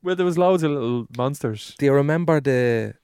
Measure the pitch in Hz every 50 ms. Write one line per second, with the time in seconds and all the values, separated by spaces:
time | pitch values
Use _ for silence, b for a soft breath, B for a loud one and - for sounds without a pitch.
0 | - 180 185 175 185 180 170 165 180 180 190 180 160 151 147 143 120 117 123 120
1 | 117 - - 120 123 135 143 - - 120 107 104 - - - _ 143 139 135 139
2 | 139 143 156 165 170 160 165 151 135 139 131 127 123 120 117 113 110 107 104 _